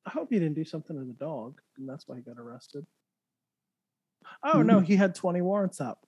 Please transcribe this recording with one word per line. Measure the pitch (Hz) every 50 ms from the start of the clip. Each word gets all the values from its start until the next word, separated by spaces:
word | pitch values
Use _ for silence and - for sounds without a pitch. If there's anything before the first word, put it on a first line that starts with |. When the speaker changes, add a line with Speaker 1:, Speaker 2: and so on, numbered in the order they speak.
| -
Speaker 1:
I | 196
hope | - 302 294 -
he | 240 190
didn't | 165 151 147
do | 160 160
something | - - 156 - - 160
to | 135 131
the | 127 117
dog, | 127 143 160 151 117 110 127 147 _ _ _ _ 135
and | 135 131
that's | 135 147 -
why | - 123
he | 123
got | 120 123 117 120
arrested. | 117 120 123 127 - - - 143 160 _ _ _ _ _ _ _ _ _ _ _ _ _ _ _ _ _ _ _ _ _ _ _ _ _ _ _ - - - - -
Oh, | 294 320 294
no, | - - 196
Speaker 2:
Mm-hmm. | 196 175
Speaker 1:
he | 160 202
had | 190 202 185 180
twenty | - - 175 175 180
warrants | 175 185 202 208 190 185 - -
out | 139 117 - _ _